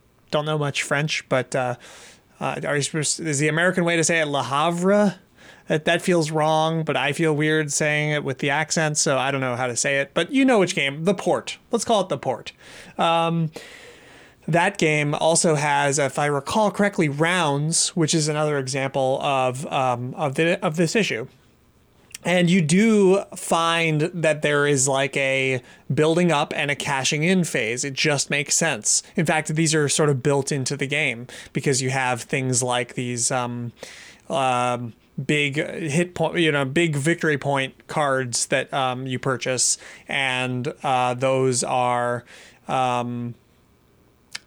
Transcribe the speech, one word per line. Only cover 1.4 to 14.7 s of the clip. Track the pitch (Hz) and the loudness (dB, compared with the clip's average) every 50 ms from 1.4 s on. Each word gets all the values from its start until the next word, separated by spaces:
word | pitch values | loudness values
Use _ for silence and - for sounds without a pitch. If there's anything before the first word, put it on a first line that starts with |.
| 123 - - | -2 -2 -2
uh, | 135 127 123 123 - - - - - - - - _ _ _ _ - | -2 -2 -2 -4 -8 -12 -20 -20 -20 -20 -20 -20 _ _ _ _ -8
uh, | 147 139 139 147 156 | -6 -6 -6 -4 -4
are | 147 143 | -2 -2
you | 147 | -2
supposed | 135 - - 156 139 - - | -2 -2 -4 -4 -2 -2 -4
to, | - 170 | -4 -4
is | 156 143 139 | -4 -2 0
the | 151 | 0
American | 151 151 165 175 185 180 190 170 | 0 2 2 2 2 2 2 0
way | 170 170 | 2 2
to | 165 156 | 2 2
say | - 170 165 | 2 2 2
it | 151 | 2
Le | 147 143 139 123 | 0 0 -2 0
Havre? | 120 139 147 160 175 175 175 180 196 208 208 208 196 - - _ _ _ - - - - - _ | 0 0 0 2 2 0 0 2 2 4 4 4 2 0 -4 _ _ _ -20 -20 -20 -20 -12 _
That, | - 160 156 - | -2 -2 0 2
that | 175 170 170 | 0 0 0
feels | - 190 175 170 151 156 | 2 2 2 2 2 0
wrong, | 160 156 151 156 156 156 156 160 165 160 156 | 0 0 2 2 2 2 2 2 0 -2 -2
but | 156 135 | -2 -2
I | 123 135 147 | -2 0 -2
feel | 143 165 165 156 151 | 0 0 0 0 2
weird | 147 151 156 156 156 151 143 - | 2 2 2 2 0 0 -2 -2
saying | - 156 147 151 151 151 151 | -2 0 0 0 0 0 0
it | 151 147 131 | -2 -2 -2
with | 139 131 - | -4 -4 -2
the | 147 139 | -2 0
accent, | 139 156 156 - - 170 156 151 147 | 0 0 0 0 0 0 0 0 0
so | - - 156 135 | 0 0 0 0
I | 131 127 139 | 0 0 0
don't | 139 135 | -2 -2
know | 131 127 120 | -2 -2 -2
how | 120 127 | -2 -2
to | 123 117 | -2 -2
say | - - 143 139 139 | -2 -2 0 0 0
it. | 139 - - | -2 -2 -2
But | 170 175 - | -2 -2 0
you | 285 269 269 | 2 2 4
know | 262 240 202 | 4 4 4
which | 175 - - | 2 2 0
game, | 160 139 139 139 156 160 | 0 -2 -2 -2 -2 0
the | 202 196 | 0 0
Port. | - - 180 143 110 - - - - _ - | 0 0 0 0 -2 -2 -8 -14 -14 _ -6
Let's | - 226 - | -4 -4 0
call | - 226 196 | 0 0 0
it | 180 - | 0 -2
the | 151 | -4
Port. | 123 - 135 113 - - - - - - - - - - - - | -4 -4 -4 -4 -6 -8 -16 -18 -20 -20 -20 -20 -20 -20 -12 -4
Um, | - 175 165 165 165 165 170 170 165 160 156 - - - - - - - - - - - - - - - - _ _ - | 0 0 2 2 2 2 2 2 0 0 -2 -4 -10 -18 -18 -20 -20 -20 -20 -20 -20 -20 -20 -20 -20 -20 -20 _ _ -4
that | 165 160 170 180 202 | 0 2 2 2 2